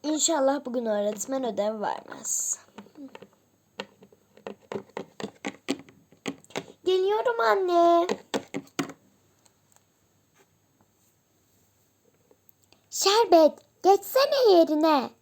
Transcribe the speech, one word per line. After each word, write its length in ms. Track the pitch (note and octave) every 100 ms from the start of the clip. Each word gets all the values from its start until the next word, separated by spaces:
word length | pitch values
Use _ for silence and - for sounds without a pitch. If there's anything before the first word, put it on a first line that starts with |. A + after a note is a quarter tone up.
İnşallah 600 | D4 D#4 - D#4+ C4+ C#4 C4+
bugün 200 | B3 A#3
öğretmen 580 | G#3 G#3 G#3 - C4+
ödev 380 | B3+ G3 G#3 A3
vermez. 760 | F#3+ - - - - - - - - - G#3 - C#4 - - _ _ _ _ - - _ _ _ _ _ - - _ - - - - _ - _ - - - - - _ _ _ - - _ - - - -
Geliyorum 540 | F#4 F#4+ G#4+ A#4+ A#4
anne. 680 | A4+ G#4 F#4 F4 E4+ E4+ F4 - - - - - - - - - _ _ _ _ _ _ _ _ _ _ _ _ _ _ _ _ _ _ _ _ _ _ _ _ _ _ _ _ _ _ _ _ _ _ _ _ _ _ _
Şerbet, 680 | - G4 G#4 A4+ F4 D4+ - _ _
geçsene 680 | F4 G4 - B4+ C#5+ C#5+ A#4+
yerine. 580 | F4+ E4 D4+ D#4+ D4 A#3 _